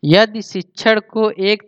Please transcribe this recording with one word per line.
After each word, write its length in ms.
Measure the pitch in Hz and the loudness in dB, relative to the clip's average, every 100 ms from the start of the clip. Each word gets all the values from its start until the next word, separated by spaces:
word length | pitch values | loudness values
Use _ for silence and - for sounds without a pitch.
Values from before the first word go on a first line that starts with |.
यदि 400 | 147 175 220 220 | 4 4 2 -2
शिक्षण 580 | 196 190 - - 226 220 | -10 -12 -12 -4 0 0
को 280 | 214 220 214 | -2 -4 -4
एक 320 | - 190 208 | -2 -2 -2